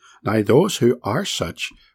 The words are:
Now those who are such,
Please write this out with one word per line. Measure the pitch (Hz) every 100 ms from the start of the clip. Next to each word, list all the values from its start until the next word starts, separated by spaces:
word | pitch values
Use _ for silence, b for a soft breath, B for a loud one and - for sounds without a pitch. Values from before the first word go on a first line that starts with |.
| b b
Now | 98 110
those | 104 123 196 -
who | 117 120
are | 101 139 101
such, | - 85 - - - b